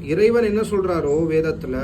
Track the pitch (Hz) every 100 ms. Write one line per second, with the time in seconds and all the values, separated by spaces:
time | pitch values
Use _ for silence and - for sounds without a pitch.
0 | 143 170 220 233 214 208 214 202 185 170
1 | 143 151 160 160 160 - 127 131